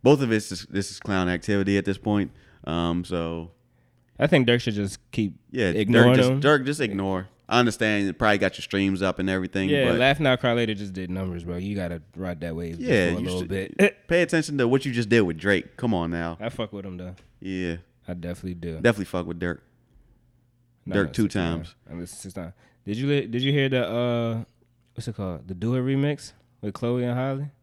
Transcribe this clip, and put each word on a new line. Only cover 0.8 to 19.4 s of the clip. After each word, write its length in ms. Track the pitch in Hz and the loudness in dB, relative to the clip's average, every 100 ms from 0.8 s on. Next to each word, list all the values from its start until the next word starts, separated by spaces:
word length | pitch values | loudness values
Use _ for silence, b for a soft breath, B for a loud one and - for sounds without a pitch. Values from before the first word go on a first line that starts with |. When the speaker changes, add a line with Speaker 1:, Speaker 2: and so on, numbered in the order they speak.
| 98 | -4
Speaker 1:
is 80 | - | -8
clown 300 | - 95 90 | -2 0 2
activity 480 | 90 - 101 98 98 | 0 0 0 4 2
at 80 | 95 | 2
this 120 | 95 | -2
point. 340 | 110 104 90 b b b - | 0 0 0 b b b -6
Um, 400 | 82 85 87 90 | -2 0 -2 -2
so 460 | 90 82 85 85 _ _ _ _ _ _ - | -4 -4 -6 -10 _ _ _ _ _ _ -2
Speaker 2:
I 80 | 151 | 4
think 180 | 160 123 | 4 4
Durk 100 | 120 | 2
should 140 | 120 104 | 0 -2
just 240 | 101 - _ | -4 -6 _
keep 240 | - 104 - _ | -4 -4 -4 _
Speaker 1:
yeah, 200 | 127 98 | -2 0
Speaker 2:
ignoring 420 | - 104 117 120 | 2 4 8 8
Speaker 1:
Durk 40 | 131 | 8
just, 120 | 127 | 4
Speaker 2:
him. 120 | 131 | 4
Speaker 1:
Durk 240 | 147 151 131 | 4 4 2
just 160 | 147 | -2
ignore. 480 | 120 98 98 92 95 _ - | -2 -2 -2 -4 -6 _ 0
I 100 | 117 | 2
understand 480 | 120 - 107 104 98 | 2 2 0 2 0
it 100 | - | 2
probably 200 | 110 104 | 2 4
got 200 | 95 - | 2 -2
your 60 | |
streams 380 | - 98 98 95 | -4 0 2 2
up 180 | 95 90 | 0 0
and 100 | 95 | 0
everything, 400 | 95 92 98 95 | 0 -2 -2 2
Speaker 2:
Yeah, 200 | 147 123 | 2 2
Speaker 1:
but 80 | - | 4
Speaker 2:
Laugh 180 | 131 143 | 2 4
Now, 160 | 143 127 | 2 2
Cry 160 | 123 | 2
Later 200 | 120 113 | 2 0
just 200 | 101 101 | -2 -8
did 180 | 92 90 | -8 -6
numbers, 320 | 92 92 87 | -4 -4 -6
bro. 140 | 87 87 | -8 -6
You 180 | 98 101 | -6 -4
gotta 260 | 87 85 76 - | -4 -8 -12 -10
ride 240 | 92 76 | -8 -6
that 160 | 82 82 | -6 -6
wave 220 | 85 85 | -8 -6
just 100 | - | 2
Speaker 1:
Yeah, 220 | 120 87 | 2 4
Speaker 2:
for 60 | 85 | 0
a 20 | |
Speaker 1:
you 60 | 120 | -2
Speaker 2:
little 140 | 90 | -4
Speaker 1:
should 80 | 87 | -4
Speaker 2:
bit. 460 | 95 95 - 202 - | -6 -6 2 2 0
<laughs> 60 | - | 0
Speaker 1:
pay 140 | 170 | 0
attention 360 | 165 170 151 143 | 2 0 0 0
to 80 | 120 | 2
what 180 | 135 135 | 2 0
you 80 | |
just 160 | 120 107 | -4 4
did 120 | 117 | 4
with 160 | 92 80 | 4 0
Drake. 380 | 92 95 - - | 2 2 0 -6
Come 180 | 120 | 0
on 160 | 92 85 | 0 0
now. 280 | 85 85 82 | -2 -4 -6
Speaker 2:
I 80 | 110 | -8
fuck 220 | - 107 | -8 -8
with 140 | 101 95 | -10 -12
him 100 | 90 | -12
though. 180 | 90 92 _ _ | -14 -16 _ _
Speaker 1:
Yeah. 340 | 95 92 90 85 - _ - | -8 -4 -4 -6 -10 _ -12
Speaker 2:
I 60 | |
definitely 400 | 90 85 - 92 87 | -10 -8 -8 -10 -8
do. 200 | 85 80 | -8 0
Speaker 1:
Definitely 300 | 98 104 92 | 2 2 -4
fuck 220 | 92 87 | -4 -6
with 120 | 85 | -4